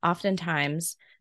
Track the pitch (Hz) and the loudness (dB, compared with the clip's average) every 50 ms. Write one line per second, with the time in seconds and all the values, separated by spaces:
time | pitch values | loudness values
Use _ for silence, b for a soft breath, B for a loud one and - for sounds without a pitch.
0 | - 165 175 - - 202 190 180 170 170 160 151 143 143 147 160 170 - - b | 4 2 2 2 0 0 0 0 -2 -2 0 0 0 0 -2 -4 -4 -6 -10 b
1 | b b b b | b b b b